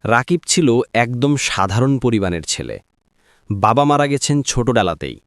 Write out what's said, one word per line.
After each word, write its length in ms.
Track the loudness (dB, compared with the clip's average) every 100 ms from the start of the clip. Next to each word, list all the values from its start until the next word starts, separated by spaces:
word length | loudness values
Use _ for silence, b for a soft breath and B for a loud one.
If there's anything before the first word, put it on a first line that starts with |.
রাকিব 360 | 0 0 0 -2 0
ছিল 340 | 2 4 2 0
একদম 440 | -2 -2 0 0 0
সাধারণ 600 | -4 -2 0 2 2 2
পরিবারের 440 | 0 0 0 -4
ছেলে। 360 | -6 -8 -8 -12 _ _ _ _ _ _ _
বাবা 320 | 0 2 4
মারা 220 | 4 2 2
গেছেন 360 | -2 0 0
ছোটবেলাতেই। 760 | 0 -2 0 2 0 -2 -10 -12